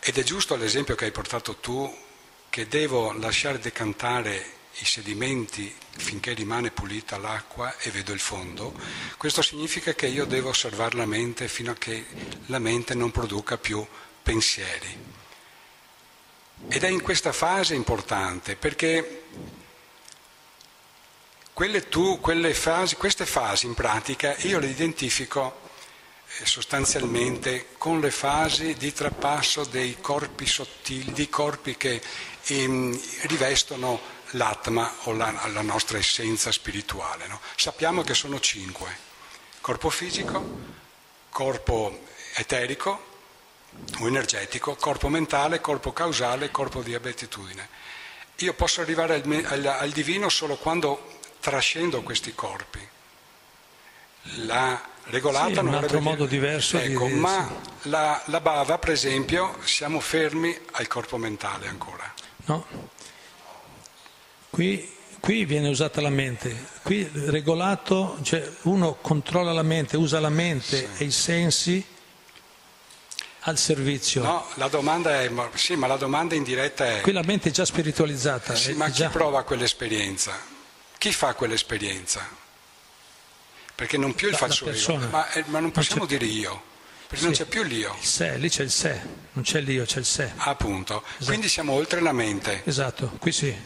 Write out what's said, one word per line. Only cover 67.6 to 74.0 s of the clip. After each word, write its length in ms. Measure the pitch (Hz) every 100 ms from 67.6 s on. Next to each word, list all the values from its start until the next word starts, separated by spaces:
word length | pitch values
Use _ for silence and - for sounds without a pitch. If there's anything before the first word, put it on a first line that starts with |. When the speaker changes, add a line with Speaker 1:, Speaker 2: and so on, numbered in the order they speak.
| 185 196 - 190 190 156
Speaker 2:
cioè 240 | 139 165 147 -
uno 320 | 170 190 170 139
controlla 520 | - 151 - 175 175
la 100 | 165
mente, 340 | 160 160 143 151
usa 220 | 160 156
la 80 | 156
mente 600 | 151 170 147 - 139 127 98
Speaker 1:
Sì. 60 |
Speaker 2:
e 40 | 147
i 40 |
sensi 760 | 127 - 170 170 - - 180 196 - - - - - - - - - - - - - - -
al 120 | - 156
servizio. 640 | - 151 135 139